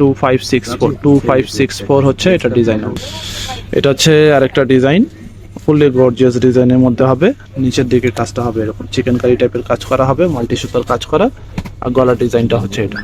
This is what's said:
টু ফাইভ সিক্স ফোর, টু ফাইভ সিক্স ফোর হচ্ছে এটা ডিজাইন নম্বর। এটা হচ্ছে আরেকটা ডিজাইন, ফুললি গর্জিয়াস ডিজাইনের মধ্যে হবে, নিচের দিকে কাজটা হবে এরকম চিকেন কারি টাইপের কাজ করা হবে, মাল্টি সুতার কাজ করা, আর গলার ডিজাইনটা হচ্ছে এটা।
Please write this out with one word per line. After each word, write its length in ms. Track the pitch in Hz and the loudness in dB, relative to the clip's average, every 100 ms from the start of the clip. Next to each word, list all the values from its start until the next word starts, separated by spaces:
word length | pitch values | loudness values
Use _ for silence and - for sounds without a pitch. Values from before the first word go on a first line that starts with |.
টু 60 | 139 135 | 0 0
ফাইভ 160 | 135 127 - | 0 0 0
সিক্স 180 | 127 - - | -2 -2 -2
ফোর, 120 | - 135 | -2 0
টু 80 | 147 139 - | 2 2 2
ফাইভ 140 | 131 - - | 0 -2 -2
সিক্স 160 | 131 - - | -4 -4 -2
ফোর 140 | 139 135 | 2 2
হচ্ছে 200 | 131 180 180 | 0 0 0
এটা 120 | 123 120 | 0 0
ডিজাইন 220 | 113 107 | 0 0
নম্বর। 180 | 101 - - - - - - - - - | -4 -8 -10 -12 -10 -10 -10 -12 -6 -2
এটা 100 | 139 | 0
হচ্ছে 200 | 135 160 151 151 139 | 2 4 4 4 4
আরেকটা 260 | 131 147 131 | 2 0 2
ডিজাইন, 280 | 131 131 170 277 - - - - - | 4 4 2 0 -4 -20 -20 -20 -8
ফুললি 260 | - 151 147 127 | 0 4 4 4
গর্জিয়াস 340 | 127 117 127 120 127 | 2 4 2 4 2
ডিজাইনের 340 | 127 123 127 127 | 4 4 4 2
মধ্যে 180 | 117 131 | 2 0
হবে, 180 | 127 185 285 - - | 2 0 -2 -8 -6
নিচের 220 | 131 131 104 | -4 -2 0
দিকে 160 | 123 123 110 | 0 0 -4
কাজটা 220 | 117 - 120 | -6 -4 -4
হবে 120 | 110 | -4
এরকম 200 | 107 - - | -6 -6 -8
চিকেন 220 | - - 123 | -4 -2 0
কারি 120 | 123 123 | 2 2
টাইপের 220 | 123 120 - | 0 -2 -4
কাজ 100 | 120 - | -4 -2
করা 140 | 131 131 | -2 0
হবে, 140 | 135 180 | 0 0
মাল্টি 220 | 139 117 120 | -2 -4 -6
সুতার 240 | 127 120 120 | -4 -4 -4
কাজ 120 | 120 - | -6 -2
করা, 160 | 156 226 - - - - - | 0 0 -4 -16 -14 -12 -10
আর 80 | 123 123 | -4 0
গলার 220 | 127 120 | 2 2
ডিজাইনটা 320 | 123 120 117 117 | 0 0 0 0
হচ্ছে 180 | 107 - 98 | -2 -6 -6
এটা। 120 | - | -6